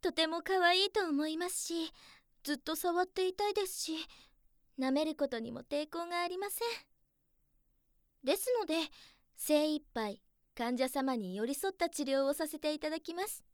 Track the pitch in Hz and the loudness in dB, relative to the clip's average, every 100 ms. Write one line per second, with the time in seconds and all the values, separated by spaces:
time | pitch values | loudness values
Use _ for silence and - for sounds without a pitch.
0 | 359 311 320 339 339 381 349 370 392 415 | -2 2 0 0 0 4 6 6 4 2
1 | 359 285 311 320 359 - - 339 320 - | 2 2 0 0 -2 -4 -4 -4 -4 -8
2 | - - _ _ - 294 - 311 359 349 | -20 -20 _ _ -4 -4 -2 -2 2 2
3 | 359 - 370 370 415 403 381 - - 320 | 2 2 0 2 0 0 -2 -4 -6 -6
4 | 320 - - _ _ _ _ - 262 269 | -8 -16 -20 _ _ _ _ -4 0 2
5 | 311 302 277 240 226 240 240 285 302 339 | 0 0 -2 -2 -6 -10 -4 -4 -2 -6
6 | 339 349 349 359 403 - 466 466 - _ | -4 -2 -2 -2 -4 -4 -4 -6 -12 _
7 | _ _ _ _ _ _ _ _ _ _ | _ _ _ _ _ _ _ _ _ _
8 | _ _ 262 359 - 494 349 320 302 - | _ _ 0 0 2 0 2 -2 -2 -10
9 | - _ _ - - 302 311 302 - 240 | -20 _ _ -10 4 4 4 -2 -4 -6
10 | 214 196 _ _ _ - 240 247 262 277 | -6 -8 _ _ _ -4 -2 0 0 2
11 | 269 247 190 190 233 277 392 381 339 - | 0 0 -2 -4 -2 0 -2 0 -2 -2
12 | 277 269 277 285 311 302 302 302 311 311 | 0 2 2 0 -4 -2 -2 -2 -4 -4
13 | - 339 392 - - | -6 -6 -6 -6 -16